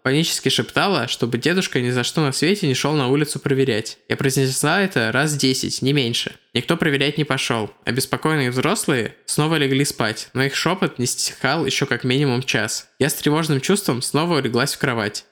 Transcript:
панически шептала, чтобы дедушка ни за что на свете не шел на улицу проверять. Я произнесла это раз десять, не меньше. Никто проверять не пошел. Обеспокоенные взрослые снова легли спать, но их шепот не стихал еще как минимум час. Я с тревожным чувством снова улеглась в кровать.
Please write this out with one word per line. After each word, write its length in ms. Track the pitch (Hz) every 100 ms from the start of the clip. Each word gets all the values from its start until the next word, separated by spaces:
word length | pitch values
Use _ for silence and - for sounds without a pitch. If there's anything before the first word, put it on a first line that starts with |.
панически 460 | 131 139 165 - 135
шептала, 600 | - 113 - 180 175 117
чтобы 280 | - 117 120
дедушка 440 | 147 185 180 135
ни 80 | 123
за 160 | 123 123
что 160 | -
на 100 | 151
свете 360 | - 151 202 156
не 60 |
шел 200 | 127 139
на 160 | 151 127
улицу 300 | 139 147 139
проверять. 580 | 143 135 131 107 - - -
Я 80 | -
произнесла 680 | 135 135 135 131 147 180
это 300 | 190 165 113
раз 240 | 127 151 147
десять, 460 | 131 131 - -
не 100 | 131
меньше. 440 | 143 120 117 - - _
Никто 240 | 113 - 170
проверять 400 | 170 139 135 147
не 80 | 147
пошел. 440 | 135 - 117 104 -
Обеспокоенные 680 | - 123 131 131 156 156 127
взрослые 640 | 123 147 214 - 135 - - -
снова 300 | - 151 160
легли 280 | 139 135
спать, 460 | 143 - 117 110 -
но 100 | 123
их 120 | 135 -
шепот 440 | 160 180 175 -
не 60 | 123
стихал 600 | - - - 131 156 139
еще 200 | - 139
как 200 | 117 127
минимум 360 | 127 143 123
час. 460 | 131 123 107 - - -
Я 120 | 139
с 40 | -
тревожным 440 | - 151 160 139
чувством 420 | - 202 - 123
снова 360 | - 143 170 160
улеглась 360 | 117 117 139
в 40 | -
кровать. 480 | 131 117 104 - -